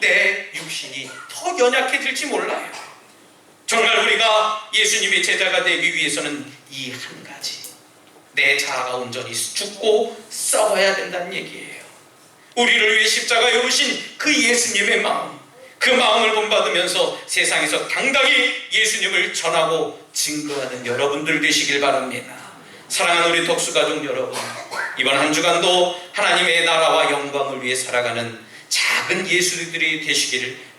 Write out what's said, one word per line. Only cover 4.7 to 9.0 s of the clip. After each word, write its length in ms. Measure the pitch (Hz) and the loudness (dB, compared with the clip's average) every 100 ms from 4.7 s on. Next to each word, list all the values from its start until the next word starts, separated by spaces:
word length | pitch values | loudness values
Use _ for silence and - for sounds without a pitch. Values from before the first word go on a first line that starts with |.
예수님의 500 | 208 208 214 190 180 | 0 2 2 2 2
제자가 400 | 196 180 190 - | 2 0 2 2
되기 300 | - 170 170 | 2 0 0
위해서는 520 | 160 147 151 147 147 - - - | 0 -2 -2 -4 -6 -10 -18 -18
이 220 | 139 127 | -12 -12
한 320 | 127 - - | -10 -12 -14
가지, 360 | - - - - - - - - - - - | -18 -12 -10 -10 -14 -18 -20 -20 -20 -20 -8
내 240 | 143 139 143 | 0 2 2
자아가 400 | 139 127 127 | -2 -4 -4
온전히 360 | 127 | -4